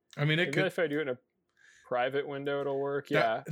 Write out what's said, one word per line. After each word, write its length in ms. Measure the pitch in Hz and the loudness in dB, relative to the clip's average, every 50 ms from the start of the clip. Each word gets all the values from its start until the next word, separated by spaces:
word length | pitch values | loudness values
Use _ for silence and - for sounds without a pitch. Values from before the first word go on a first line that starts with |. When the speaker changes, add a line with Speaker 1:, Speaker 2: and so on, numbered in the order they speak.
| _ _ - 147 | _ _ -6 -2
Speaker 1:
I 80 | 147 | 0
mean, 120 | 151 156 165 | 2 2 2
it 100 | 180 160 | 2 2
Speaker 2:
Maybe 40 | |
Speaker 1:
could 140 | 139 156 190 | 2 2 0
Speaker 2:
if 120 | 175 - - | 0 2 0
I 80 | 170 | 0
do 120 | 151 143 151 | 0 0 0
it 40 | |
in 60 | 156 139 | 0 -2
a 100 | 123 - _ _ _ _ _ _ _ _ _ - - - - - | -4 -6 _ _ _ _ _ _ _ _ _ -20 -20 -16 -8 -4
private 340 | 127 123 123 135 135 143 139 | -2 0 0 0 0 -2 -2
window, 340 | 139 143 139 139 143 143 143 | -2 -4 -4 -2 -2 -2 0
it'll 160 | 139 143 139 139 | 0 -2 -2 -2
work. 280 | 139 139 139 139 - - | -2 -2 -2 -4 -2 0
Speaker 1:
That, 60 | 143 | 2
Speaker 2:
Yeah. 280 | 151 - - - 135 139 156 | 4 4 4 2 0 0 4